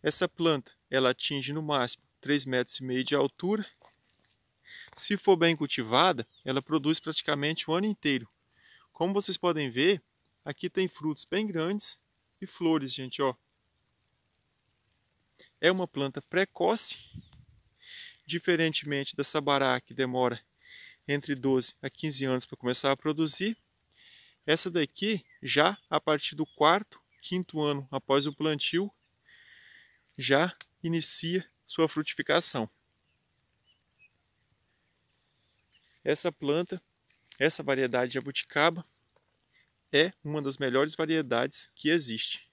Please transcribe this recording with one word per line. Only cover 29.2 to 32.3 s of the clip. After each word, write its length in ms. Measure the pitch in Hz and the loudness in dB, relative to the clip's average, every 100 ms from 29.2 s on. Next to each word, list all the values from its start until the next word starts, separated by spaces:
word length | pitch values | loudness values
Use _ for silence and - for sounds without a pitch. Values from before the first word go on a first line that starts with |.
| _ - - - - - _ _ _ - | _ -20 -20 -20 -20 -20 _ _ _ -8
já 380 | 131 139 180 - - _ | 2 4 4 -2 -20 _
inicia 640 | 165 165 156 - 165 180 - _ _ | -4 0 2 2 2 -4 -6 _ _
sua 200 | - 160 | 0 0
frutificação. 840 | - 151 - - | 0 -6 -6 0